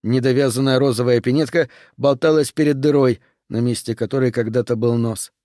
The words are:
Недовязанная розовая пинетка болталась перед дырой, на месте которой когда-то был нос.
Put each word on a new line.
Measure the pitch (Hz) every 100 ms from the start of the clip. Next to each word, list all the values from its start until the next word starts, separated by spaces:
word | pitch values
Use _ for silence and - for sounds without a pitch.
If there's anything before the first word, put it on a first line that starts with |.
Недовязанная | 107 131 127 127 139 117 135 131
розовая | 139 113 123 120
пинетка | 123 135 151 170 135 - - -
болталась | 139 131 156 156 135
перед | - 147 139
дырой, | 147 143 131 113 _ _ _
на | 110
месте | 120 117 -
которой | 110 113 139 127
когда-то | 117 107 123 117
был | 117 117
нос. | 117 117 110 - _